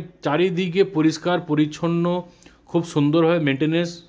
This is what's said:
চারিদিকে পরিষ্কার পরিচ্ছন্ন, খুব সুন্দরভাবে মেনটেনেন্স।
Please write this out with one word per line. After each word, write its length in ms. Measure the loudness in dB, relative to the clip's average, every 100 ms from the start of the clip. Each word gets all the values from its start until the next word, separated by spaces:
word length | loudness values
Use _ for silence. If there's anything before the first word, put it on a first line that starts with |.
| -4 -8
চারিদিকে 600 | -2 0 0 0 -2 0
পরিষ্কার 560 | 0 2 2 0 -2 -2
পরিচ্ছন্ন, 840 | 0 0 0 -2 -2 0 0 -2 -6 -18 -20 -20 -4
খুব 180 | -4
সুন্দরভাবে 560 | -2 0 2 4 4 2
মেনটেনেন্স। 640 | 0 0 0 0 -2 -6